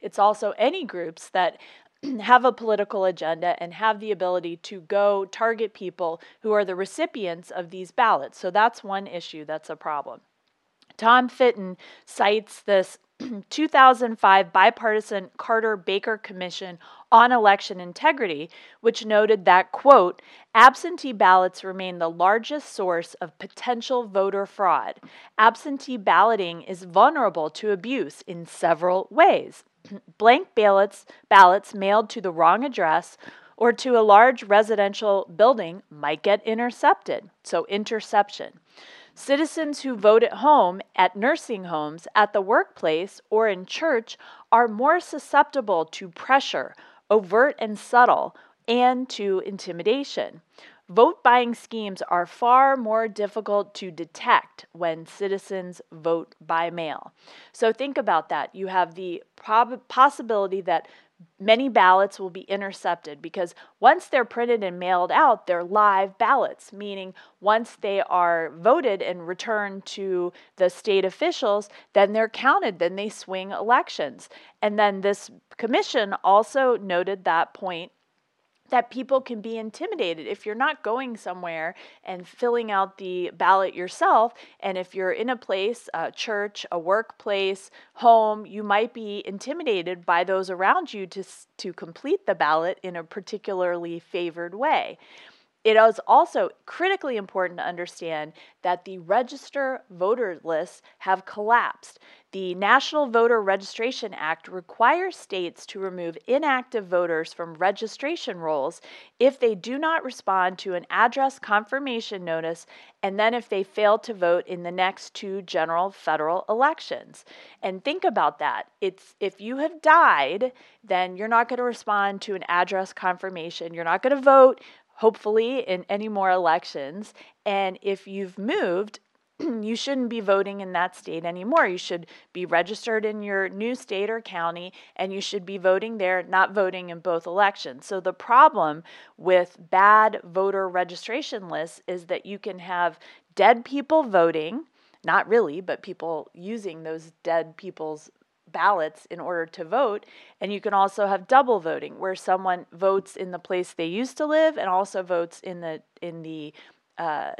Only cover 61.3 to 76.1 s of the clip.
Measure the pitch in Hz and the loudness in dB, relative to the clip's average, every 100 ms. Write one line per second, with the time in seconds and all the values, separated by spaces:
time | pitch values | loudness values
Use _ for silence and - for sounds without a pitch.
61.3 | - 196 226 269 214 185 185 196 - 190 | -4 2 2 4 4 6 6 4 -2 -12
62.3 | 180 - 196 196 185 190 170 156 147 160 | -12 -8 -6 -6 -6 -6 -6 -8 -16 -10
63.3 | 196 175 - - _ 240 349 - 277 226 | -6 -8 -8 -20 _ 6 6 2 -2 -2
64.3 | 240 240 226 190 180 180 180 180 156 294 | -2 0 0 -2 -4 0 0 2 4 4
65.3 | 214 - 175 175 208 208 190 196 - 208 | 4 0 -4 0 2 4 4 0 -2 0
66.3 | 269 185 - - 202 202 196 185 - _ | 2 0 -6 -20 -16 -14 -12 -14 -18 _
67.3 | _ 190 220 233 - 202 196 - 180 175 | _ 0 0 -2 -8 -4 -2 -2 0 2
68.3 | 170 160 160 196 320 262 196 - 180 170 | 0 -4 -2 2 2 2 -4 -6 -8 -10
69.3 | 185 226 214 202 196 - - 196 180 175 | -10 -6 -6 -6 -10 -14 -10 -6 -4 -4
70.3 | - _ - 180 - 214 196 185 - 339 | -8 _ -2 -2 -2 -2 0 0 -2 -4
71.3 | - 226 208 208 - _ 196 202 214 220 | -2 -2 -2 -4 -16 _ 2 2 2 -4
72.3 | - 254 392 294 175 175 190 208 - - | 0 0 2 -2 -2 -4 -4 -8 -10 -10
73.3 | 185 190 - 214 247 - - 147 - - | -10 -8 -6 0 0 0 -6 -8 -10 -20
74.3 | - - _ 214 208 208 196 196 202 - | -20 -20 _ -2 2 2 2 -2 -2 -8
75.3 | - _ - 226 320 392 254 196 | -20 _ -10 -2 -2 0 -2 -2